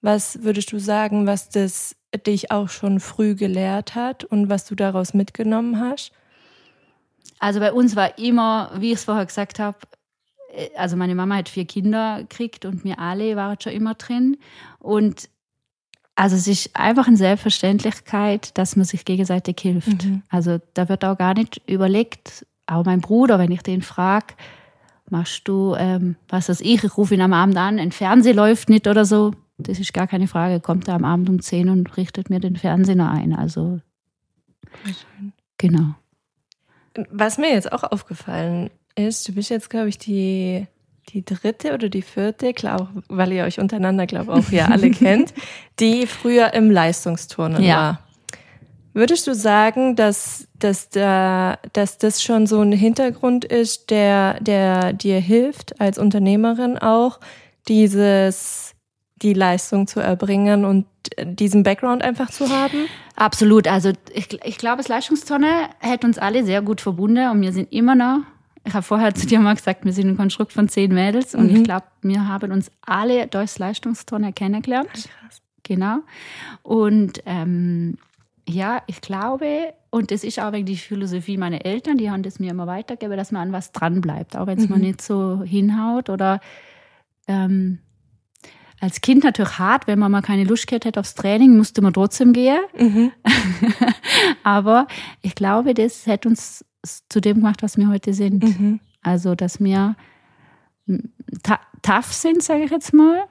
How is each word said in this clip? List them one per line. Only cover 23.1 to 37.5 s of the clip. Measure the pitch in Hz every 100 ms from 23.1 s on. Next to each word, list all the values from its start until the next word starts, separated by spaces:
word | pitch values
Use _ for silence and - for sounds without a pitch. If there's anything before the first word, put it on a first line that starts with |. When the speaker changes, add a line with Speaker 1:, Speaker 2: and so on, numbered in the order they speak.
| 220 262 202
Speaker 2:
wenn | 175
ich | 175
den | - 185
frag, | 180 - 180 202 - - - - _ _ _ _ -
„Machst | 170 170 - -
du, | 196 190 -
ähm, | 185 185 180 170 _
was | 185 175
weiß | 175
ich, | 196 233
ich | 208 -
ruf | 202
ihn | 202
am | 185
Abend | 175 190 185
an, | 185 214
ein | 170
Fernseher | - 190 226 233
läuft | 214 208 220 -
nicht | 220 202
oder | 208
so“, | 208 214 208 208 _ _
das | - 185
ist | 190
gar | - 185
keine | 190 185
Frage, | 175 175 180
kommt | - 175 180
er |
am | 175
Abend | 135 170 180
um | 185
zehn | - 175 180
und | 190 180 -
richtet | 185 - 190
mir | 185
den | 185 175
Fernseher | 185 170 190 185
noch | 165
ein. | 151 -
Also | 160 160 160 165 180 - _ _ _ _ _ _ _ - -
Speaker 1:
Sehr | 208
schön. | 185 - 202 202 - _ _
Speaker 2:
genau. | 180 165 151 151 _ _ _ _ _ _ _ _ _ - 214
Speaker 1:
Was | 202 214 214
mir | 302